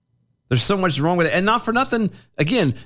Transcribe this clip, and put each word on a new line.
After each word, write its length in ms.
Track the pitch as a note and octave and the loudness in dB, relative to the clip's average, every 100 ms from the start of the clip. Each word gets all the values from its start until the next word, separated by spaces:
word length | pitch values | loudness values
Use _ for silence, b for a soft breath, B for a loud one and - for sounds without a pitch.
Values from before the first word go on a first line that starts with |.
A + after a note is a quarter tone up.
| _ _ _ _ _ | _ _ _ _ _
there's 140 | B2+ | -2
so 140 | - G3+ | 0 0
much 240 | F#3 C3+ | 0 0
wrong 160 | D#3+ F3 | 0 2
with 100 | D#3+ | 2
it. 40 | |
And 120 | F3 G3+ | 2 2
not 180 | A#3 | 0
for 80 | - | 0
nothing, 380 | A#3+ C4 A#3 G3+ B B - | -2 0 -2 -4 B B -4
again, 360 | D#3 B3 D3 B | 0 2 0 B